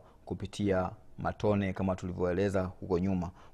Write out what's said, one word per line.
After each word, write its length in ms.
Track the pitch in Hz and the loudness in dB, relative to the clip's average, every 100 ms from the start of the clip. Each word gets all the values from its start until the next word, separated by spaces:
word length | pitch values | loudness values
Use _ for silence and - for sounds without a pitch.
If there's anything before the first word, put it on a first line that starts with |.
| - - - | -8 -20 -10
kupitia 640 | 92 95 - 101 92 90 - - - | -8 -6 -2 2 2 0 -6 -16 -6
matone 560 | 87 - 107 101 98 | -6 0 2 2 0
kama 220 | 92 95 90 | 0 0 0
tulivyoeleza 680 | 92 90 90 87 101 95 | -4 0 2 2 2 2
huko 360 | 92 - 98 87 | -2 -6 0 2
nyuma. 320 | 95 92 87 - - | 2 2 -2 -8 -20